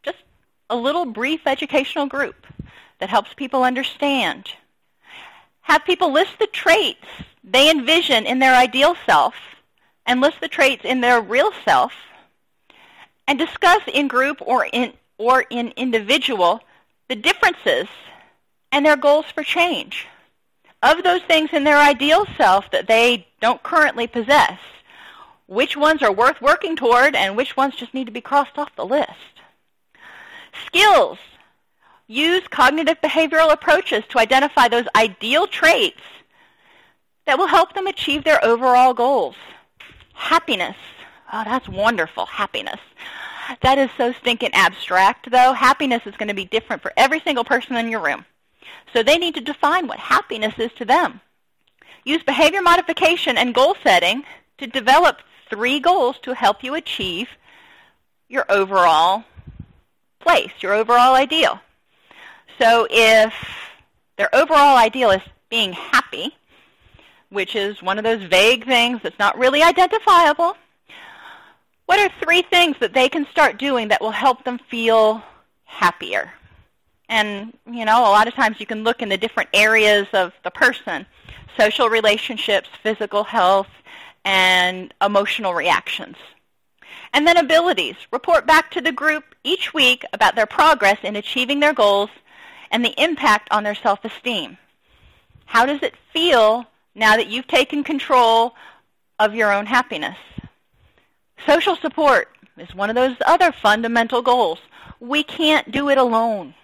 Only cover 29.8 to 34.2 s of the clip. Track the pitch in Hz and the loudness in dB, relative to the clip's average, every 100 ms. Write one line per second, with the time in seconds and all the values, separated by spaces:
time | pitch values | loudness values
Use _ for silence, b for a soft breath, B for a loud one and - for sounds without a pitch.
29.8 | _ _ B B B B B - - 339 | _ _ B B B B B -18 -4 2
30.8 | 415 349 185 - - _ _ _ _ _ | 4 4 2 -4 -20 _ _ _ _ _
31.8 | b b _ 226 320 359 - - 254 311 | b b _ -4 0 -2 -4 2 2 2
32.8 | 302 320 302 311 320 320 320 311 - 320 | -2 -2 -2 0 0 2 4 2 2 0
33.8 | - - 226 247 | 2 -6 -2 -2